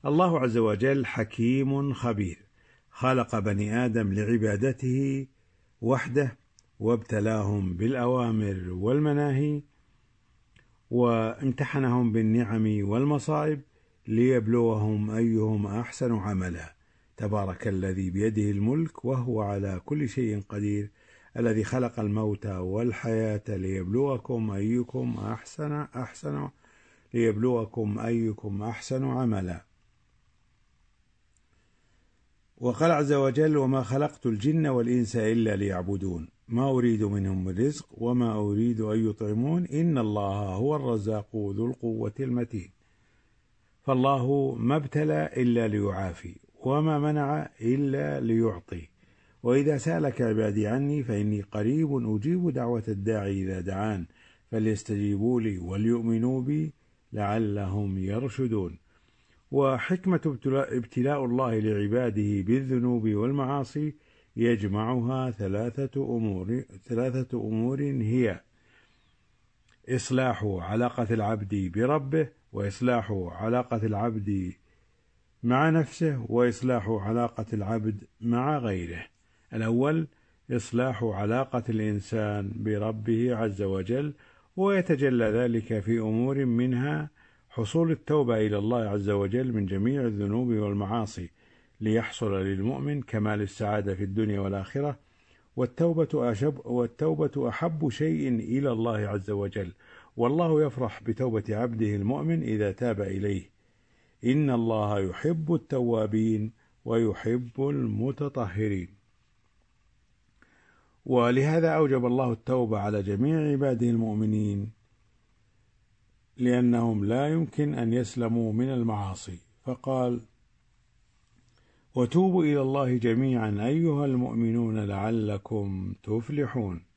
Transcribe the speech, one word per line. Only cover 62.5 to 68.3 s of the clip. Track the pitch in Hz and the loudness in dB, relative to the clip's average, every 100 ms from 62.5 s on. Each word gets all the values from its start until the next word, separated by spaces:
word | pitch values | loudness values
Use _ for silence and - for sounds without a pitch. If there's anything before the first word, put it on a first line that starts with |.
| 123 135 127 123 120 110 | 2 2 0 2 2 2
والمعاصي | 104 117 143 131 143 123 147 151 147 _ _ _ - | 0 0 0 -2 -2 -4 -4 -6 -6 _ _ _ 0
يجمعها | 117 117 101 101 110 127 120 131 131 | 2 4 2 0 0 0 0 -2 -4
ثلاثة | 117 98 101 120 117 135 139 127 120 | -4 -2 -2 -2 -4 -4 -4 -2 0
أمور، | 110 95 92 123 - 98 - | 0 -2 -2 -4 -4 -16 -4
ثلاثة | 117 127 127 123 120 | -2 0 -2 -4 -4
أمور | 107 110 117 135 | -2 0 0 0
هي: | 143 135 107 123 120 | -2 -2 0 2 2